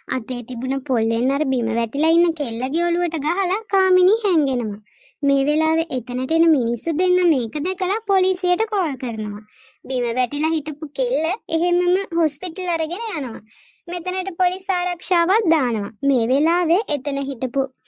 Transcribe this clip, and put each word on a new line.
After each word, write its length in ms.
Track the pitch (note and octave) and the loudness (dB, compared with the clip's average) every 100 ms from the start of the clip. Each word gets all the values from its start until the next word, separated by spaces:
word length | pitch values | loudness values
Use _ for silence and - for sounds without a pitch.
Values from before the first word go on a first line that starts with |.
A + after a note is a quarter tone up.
| - | -8
අතේ 320 | B3+ A#3 B3 | -6 -4 -8
තිබුණ 320 | A#3 B3 B3+ C4+ | -8 -6 -4 -4
පොල්ලෙන් 480 | B3+ B3 A3+ A3+ B3+ | -2 0 0 0 0
අර 140 | C#4 | 0
බිම 240 | C#4+ C4 A3+ | 0 0 0
වැටිලා 400 | A3+ A#3 C#4 D#4 | -2 -2 0 2
ඉන්න 240 | E4+ F4 | 4 2
කෙල්ලගේ 480 | D#4+ C4 A3+ C4 D#4 | 0 -4 -4 -4 -2
ඔළුවට 320 | F4 E4+ F4 D#4+ | 0 0 -2 -2
ගහලා 380 | C#4+ F4+ F4+ G4+ G#4+ | -4 -2 -2 -2 -2
කාමිනී 520 | G4 F#4+ F#4 F4+ A4+ | 0 4 6 6 4
හැංගෙනවා. 640 | G#4 E4+ C#4+ B3+ A3 G#3 - _ _ _ | 2 2 2 0 -2 -6 -12 _ _ _
මේ 200 | C#4 C#4 | 0 2
වෙලාවේ 440 | C4+ D4+ D#4+ D#4+ D#4+ | 2 2 2 0 0
එතනට 440 | C4 - B3 C4 | -4 -4 -4 0
එන 120 | D#4+ E4 | 4 4
මිනිස්සු 460 | D4+ A#3 A#3 - | 4 2 -2 -2
දෙන්න 260 | D4+ F#4 F4+ | 0 2 4
මේක 320 | F4 C#4+ A#3 D4+ | 4 2 0 -4
දැකලා 400 | D#4 F#4 F4+ G#4+ | -4 -2 -2 -2
පොලිසියට 600 | A4 G4 F#4 F#4+ F4+ F4+ A4 | 0 2 2 2 0 0 0
කෝල් 260 | G#4 E4 C4 | 0 -2 -2
කරනවා. 460 | B3 A3 G#3+ G3+ G#3+ _ - _ | -6 -4 -6 -8 -14 _ -20 _
බිම 200 | B3 B3+ A#3+ | -6 -2 -2
වැටිලා 440 | A#3+ B3 C#4+ D#4 | 0 -2 -2 0
හිටපු 380 | E4 D4+ C#4+ D4 | -2 -4 -8 -8
කෙල්ල 340 | - B3 C4+ D#4+ F#4+ - | -4 0 0 0 -4 -2
එහෙමම 460 | D#4+ F4 F4 F4+ F4+ G4 | 0 2 2 2 2 0
හොස්පිටල් 580 | E4+ D#4 - F#4 D#4+ F4+ | 0 0 -2 -10 -6 -4
අරගෙන 380 | E4 D#4 F#4 A4+ | -2 -2 -4 -6
යනවා. 340 | E4+ C4 A3 G#3+ - - _ - | -6 -6 -8 -14 -20 -20 _ -10
මෙතනට 420 | F4 F4+ F#4 F#4 | -8 -4 -4 -4
පොලිස් 340 | E4+ F4+ F#4 - | 0 0 0 -2
ආරක්ෂාවක් 800 | F4+ F4+ F4 - F4 E4+ G#4 G4 | -2 -2 -4 -2 0 2 2 2
දානවා. 440 | D#4+ B3 A3+ G3+ - | 2 2 -2 -6 -4
මේ 240 | C#4 C4 A3+ | 0 2 2
වෙලාවේ 560 | C4+ D#4 E4+ E4 F4+ A#4 | 2 2 2 2 0 0
එතන 360 | D4 C#4+ C#4 | -4 -4 -4
හිටපු 440 | C4+ A#3+ B3+ C#4 C4 _ | -4 -4 -4 -2 -4 _